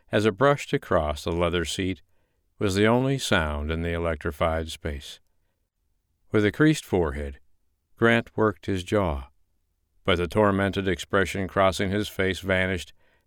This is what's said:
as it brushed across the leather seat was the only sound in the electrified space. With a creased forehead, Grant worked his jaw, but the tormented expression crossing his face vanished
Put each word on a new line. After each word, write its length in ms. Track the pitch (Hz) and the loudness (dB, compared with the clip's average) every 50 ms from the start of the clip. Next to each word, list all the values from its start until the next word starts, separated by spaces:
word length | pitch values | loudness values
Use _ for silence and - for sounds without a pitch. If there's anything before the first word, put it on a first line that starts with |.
| _ _ - | _ _ -2
as 120 | 110 104 | 2 2
it 140 | 110 98 98 | 2 2 4
brushed 340 | 131 143 143 135 - - - | 2 2 2 2 -2 -4 -4
across 520 | 139 - - - 87 78 76 76 - - | -4 -2 0 0 2 2 0 -4 -4 -4
the 80 | 87 85 | -4 -2
leather 320 | 85 87 85 85 87 82 | 0 0 0 0 0 -2
seat 380 | 80 - - 95 92 95 - _ _ _ _ _ _ _ _ _ _ _ _ | -2 -4 -4 -4 -4 -4 -6 _ _ _ _ _ _ _ _ _ _ _ _
was 160 | 110 101 92 | -2 0 2
the 120 | 98 104 | 4 4
only 320 | 110 117 123 131 135 139 131 | 4 4 4 2 0 -2 -2
sound 520 | - - 107 92 80 76 76 73 73 76 | -2 0 2 2 2 0 -2 -4 -4 -4
in 120 | 82 80 85 | -4 -2 -2
the 100 | 85 85 | -2 -2
electrified 800 | 85 85 82 82 80 - 87 78 - 87 82 80 80 80 80 | -2 -2 -2 -2 -2 -4 -8 -2 0 0 0 0 0 -4 -6
space. 500 | - - - 85 71 69 - - - - _ _ _ _ _ _ _ _ _ _ _ _ _ _ _ _ _ _ _ _ _ _ - | -10 -10 -8 -8 -8 -8 -10 -14 -18 -20 _ _ _ _ _ _ _ _ _ _ _ _ _ _ _ _ _ _ _ _ _ _ 0
With 120 | 110 104 | 2 2
a 80 | 104 - | 2 2
creased 320 | - 156 156 156 - - | 4 2 2 2 0 -2
forehead, 560 | - - 95 85 76 69 73 73 71 69 - _ _ _ _ _ _ _ _ _ _ _ | -2 0 0 0 0 -2 -6 -8 -8 -10 -14 _ _ _ _ _ _ _ _ _ _ _
Grant 400 | _ 117 117 117 117 110 - _ | _ 2 2 2 2 0 -4 _
worked 300 | - 110 107 98 - - | 0 0 0 0 -2 -6
his 180 | - 101 92 87 | -4 -4 -4 -4
jaw, 460 | - 107 104 98 85 73 67 67 - _ _ _ _ _ _ _ _ _ _ _ _ _ _ _ | -2 0 0 0 0 -2 -4 -8 -12 _ _ _ _ _ _ _ _ _ _ _ _ _ _ _
but 120 | - 92 | 0 0
the 120 | 85 90 85 | 0 0 -2
tormented 580 | - 110 107 101 98 98 98 98 90 98 95 | 2 2 2 4 4 2 0 0 -2 -2 -2
expression 640 | 95 90 87 - - - 101 95 - - 101 95 87 | -2 -2 -4 -4 -2 0 0 0 0 -2 -6 -6 -4
crossing 420 | - 98 95 95 92 - 104 95 | 0 2 2 4 2 0 -2 -2
his 180 | 98 104 104 - | -2 -2 -4 -4
face 320 | - - 95 95 92 - | -4 -2 -2 -2 -2 -4
vanished 520 | - 95 95 92 92 92 92 87 82 - - _ _ _ _ _ _ | -2 0 0 0 2 0 -2 -4 -6 -10 -18 _ _ _ _ _ _